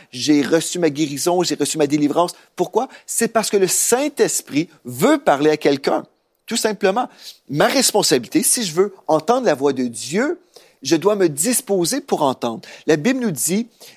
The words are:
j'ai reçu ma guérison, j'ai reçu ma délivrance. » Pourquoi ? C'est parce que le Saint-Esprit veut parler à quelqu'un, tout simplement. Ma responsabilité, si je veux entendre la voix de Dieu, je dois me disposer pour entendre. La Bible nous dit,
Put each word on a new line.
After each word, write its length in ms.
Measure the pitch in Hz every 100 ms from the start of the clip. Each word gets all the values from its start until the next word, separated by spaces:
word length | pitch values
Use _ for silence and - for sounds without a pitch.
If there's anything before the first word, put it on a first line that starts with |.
| -
j'ai 300 | 123 123 147
reçu 360 | 127 160 - 180
ma 120 | 165
guérison, 520 | 143 156 143 175 180
j'ai 120 | 160
reçu 240 | 147 143 160
ma 80 | 147
délivrance. » 480 | 151 147 151 175 - _ -
Pourquoi ? 320 | 175 220 254 - -
C'est 220 | - 226
parce 200 | 226 202
que 80 | 202
le 120 | 180
Saint-Esprit 1000 | - - 240 294 294 208 - - 143 175 _
veut 320 | 123 123 214 302
parler 320 | 208 139 151
à 80 | 151
quelqu'un, 480 | 156 139 - 175 - _ _ _
tout 140 | - 226
simplement. 500 | 220 202 196 208 254 - - - -
Ma 200 | 143 220
responsabilité, 720 | 277 - 214 165 139 110 -
si 220 | - -
je 100 | 202
veux 200 | 156 202 - -
entendre 400 | 156 - 254 226
la 80 |
voix 180 | 139 143
de 120 | 131
Dieu, 560 | 123 107 123 180 285 349 _ - _ _
je 120 | 135
dois 220 | 160 190 208
me 120 | 175
disposer 720 | 139 226 240 - 196 170 277
pour 200 | - 185
entendre. 460 | 143 123 120 113 - - -
La 100 | 156
Bible 240 | 160 262
nous 100 | 233
dit, 380 | 143 - 190 226 _ -